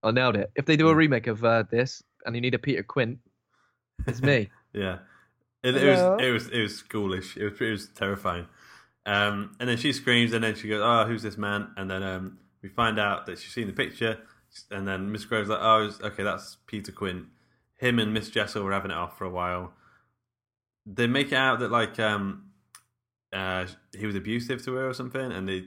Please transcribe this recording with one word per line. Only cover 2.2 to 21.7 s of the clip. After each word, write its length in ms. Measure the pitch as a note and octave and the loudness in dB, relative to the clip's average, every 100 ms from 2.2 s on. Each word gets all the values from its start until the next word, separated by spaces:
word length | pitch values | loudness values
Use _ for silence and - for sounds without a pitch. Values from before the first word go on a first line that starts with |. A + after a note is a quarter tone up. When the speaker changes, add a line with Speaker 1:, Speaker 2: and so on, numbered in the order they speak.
| - | -8
Speaker 1:
and 80 | |
you 60 | A#2+ | -2
need 120 | B2 | 0
a 40 | B2 | 0
Peter 240 | - B2 | 0 -2
Quint, 360 | G#2 - A2+ B2 _ _ _ _ _ _ _ - - | -2 0 0 -2 _ _ _ _ _ _ _ -8 -6
it's 160 | A#2+ | 0
me. 280 | C3+ C3+ G2+ | 4 4 2
Speaker 2:
<laughs> 60 | _ _ | _ _
Yeah, 260 | G#2 F#2+ F2+ - _ _ _ _ _ | -6 -4 -6 -12 _ _ _ _ _
it, 140 | B2+ C3 | 0 4
it 60 | |
Speaker 1:
Hello? 300 | C#3+ F3+ F3+ G3 | 6 6 6 4
Speaker 2:
was, 80 | B2+ | 2
it 40 | |
was, 180 | A#2 - | 2 0
it 140 | A#2+ | -2
was 140 | G#2 - | -2 -4
schoolish. 600 | - A2 G2+ F#2 - - | -8 -4 -2 -2 -6 -6
It 80 | |
was, 160 | G#2 G#2 | -6 -2
it 100 | A#2+ | -2
was 180 | G#2 - | -2 -6
terrifying. 580 | - G2 G2 F#2+ F2 F2 _ - - _ _ | -6 -4 -2 -4 -6 -8 _ -20 -20 _ _
Um, 500 | - G2+ G#2 G2+ G2+ - | -2 2 2 -2 -8 -6
and 80 | B2 | -2
then 80 | A#2 | 0
she 160 | D3+ | 0
screams, 400 | B2 - A#2+ A#2 | 0 4 4 4
and 100 | A#2 | 2
then 120 | A2 | 0
she 120 | G#2+ G#2+ | -2 -4
goes, 140 | G#2+ | 0
"Oh, 220 | G#2+ A#2 A2 | 4 4 4
who's 160 | A2+ | 0
this 140 | G#2+ G#2 | -6 -6
man?" 320 | G2+ G2+ G#2 - | -4 -4 -6 -10
And 140 | F#2+ | -6
then, 120 | F#2+ | -4
um, 360 | F#2+ F#2 F#2+ - _ _ | -4 -6 -8 -12 _ _
we 80 | G2 | -12
find 280 | - A#2 A2 | 0 0 2
out 280 | G#2 F#2+ - | 0 0 -6
that 120 | F2+ | -12
she's 140 | - | -10
seen 140 | - G#2+ | -6 -6
the 60 | |
picture, 420 | F#2+ B2 - A2+ A2 - _ _ - - | -4 -6 -2 -2 -2 -10 _ _ -20 -14
and 180 | G2+ G2 | -8 -6
then 240 | F#2+ G2 | -4 -4
Miss 140 | G#2+ G#2 | -8 -2
Grove's 240 | A2+ G2+ | -2 0
like, 80 | A2 | 0
"Oh, 240 | A2 A2 G#2 | 6 6 4
it's, 120 | G2+ | -4
okay, 220 | G#2 G2+ | -10 -4
that's 340 | G2+ E2 - - _ | -4 -4 -8 -20 _
Peter 240 | G#2+ G2+ | -10 -10
Quint." 360 | - G2 F2+ D#2+ _ _ _ _ _ | -6 -6 -6 -12 _ _ _ _ _
Him 220 | B2+ A#2+ | 2 2
and 160 | G#2+ | 2
Miss 160 | A2 G#2+ | 0 -2
Jessel 320 | A2 G2+ G#2+ | -2 -2 -2
were 80 | G2 | -2
having 180 | G2 G2 | -2 -2
it 40 | E2 | -6
off 220 | F2 - | -6 -8
for 60 | F#2+ | -8
a 40 | |
while. 440 | F2+ F2+ F2+ F2+ _ _ _ _ _ _ _ _ _ _ _ - | -4 -4 -4 -6 _ _ _ _ _ _ _ _ _ _ _ -14
They 200 | F#2+ A#2+ | -2 2
make 200 | C3 C#3 | 2 2
it 20 | |
out 240 | C3 C3 A#2 | 2 4 2
that, 120 | A#2 | 2